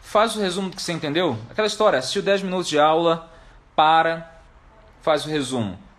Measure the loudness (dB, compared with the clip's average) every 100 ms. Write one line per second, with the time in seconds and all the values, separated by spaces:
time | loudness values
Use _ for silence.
0 | 0 0 2 0 -4 -4 -6 -8 -8 -6
1 | -4 -2 -2 -2 -8 -4 -4 2 2 2
2 | -2 -4 0 0 0 -4 -2 4 4 4
3 | 2 0 -4 -20 -20 -20 _ 2 4 4
4 | 2 -2 -10 -20 -20 -20 -20 -20 -20 -8
5 | 0 0 0 -4 -2 -2 -4 -6 -18